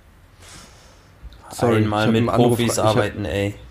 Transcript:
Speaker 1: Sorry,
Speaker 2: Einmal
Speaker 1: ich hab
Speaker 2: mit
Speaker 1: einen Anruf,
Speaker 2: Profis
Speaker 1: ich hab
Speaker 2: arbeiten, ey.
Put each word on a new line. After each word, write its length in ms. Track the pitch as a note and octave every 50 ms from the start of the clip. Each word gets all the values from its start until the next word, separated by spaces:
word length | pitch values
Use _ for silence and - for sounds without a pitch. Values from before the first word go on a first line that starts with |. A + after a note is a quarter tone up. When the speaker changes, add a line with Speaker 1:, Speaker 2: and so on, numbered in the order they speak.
| - - - - - - - - - - - - - - - - - - - - - - - - - - - - - -
Speaker 1:
Sorry, 260 | - - B2+ A#2 A2+
Speaker 2:
Einmal 240 | A2 G#2+ G#2+ G#2 G#2+
Speaker 1:
ich 40 | A2
hab 60 | A2
Speaker 2:
mit 80 | A2+ A2+
Speaker 1:
einen 80 | A#2+ -
Anruf, 180 | F#2+ B2 A#2+ A#2+ A#2+ A2+
Speaker 2:
Profis 140 | A#2+ A2
Speaker 1:
ich 60 | - -
hab 80 | G2+
Speaker 2:
arbeiten, 380 | A2 G#2+ A#2+ G#2+ G2+ - G2+ G2+
ey. 280 | D2 F2 G2+ G2+ G2+ G#2 - - -